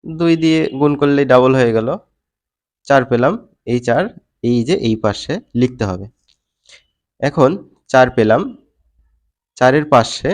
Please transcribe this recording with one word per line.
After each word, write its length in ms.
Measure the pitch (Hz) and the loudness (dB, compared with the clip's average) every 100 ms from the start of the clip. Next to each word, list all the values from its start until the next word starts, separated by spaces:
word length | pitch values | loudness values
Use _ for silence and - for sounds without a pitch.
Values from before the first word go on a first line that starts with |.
দুই 280 | - 160 170 165 | -14 -4 0 2
দিয়ে 240 | 160 160 - 131 | 2 0 -2 -2
গুণ 160 | 147 143 | -2 0
করলেই 300 | 143 143 139 | 0 0 4
ডাবল 260 | 127 131 | 4 4
হয়ে 180 | 131 120 | 2 2
গেল, 160 | 113 113 185 _ _ _ _ _ _ _ _ - | 0 -2 -8 _ _ _ _ _ _ _ _ 0
চার 160 | 139 | 0
পেলাম, 280 | 123 120 131 226 - _ - | 2 0 0 -2 -10 _ -6
এই 140 | 120 | -4
চার, 220 | 120 120 214 - _ _ | -2 -2 -4 -10 _ _
এই 160 | 120 120 | -2 -2
যে 100 | 117 180 | -2 -2
এই 140 | 117 110 | -2 -2
পাশে 360 | 107 101 - 175 _ | -4 -6 -8 -10 _
লিখতে 300 | 120 123 127 | -2 -2 -2
হবে। 220 | 104 92 104 _ _ _ _ _ _ - _ _ _ _ | -6 -6 -12 _ _ _ _ _ _ -20 _ _ _ _
এখন 280 | 139 165 135 190 - _ _ | -6 0 0 0 -12 _ _
চার 160 | 127 127 | 2 2
পেলাম, 260 | 120 110 117 247 220 _ _ _ _ _ _ _ _ _ - | 2 2 2 -2 -12 _ _ _ _ _ _ _ _ _ 0
চারের 280 | 127 143 151 | 2 2 2
পাশে 400 | 135 110 - 139 | 2 2 -6 -6